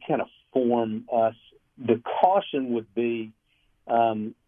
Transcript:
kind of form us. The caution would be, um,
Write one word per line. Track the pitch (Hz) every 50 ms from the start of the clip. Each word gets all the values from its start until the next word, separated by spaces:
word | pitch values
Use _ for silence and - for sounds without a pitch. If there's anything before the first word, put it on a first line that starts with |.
| - -
kind | 160 -
of | - - - _ _ _
form | - 135 127 117 120 120 117 110 110 110 120 - 123
us. | 117 113 113 113 - _ _ _ _ _ _ _ -
The | 131 117 117 113 - - - -
caution | - 180 190 202 196 - - 147 131 127 120
would | 117 107 - -
be, | 113 120 117 117 113 113 110 110 _ _ _ _ _ _ _ _ _ _ -
um, | 123 117 117 113 110 107 107 110 - _ _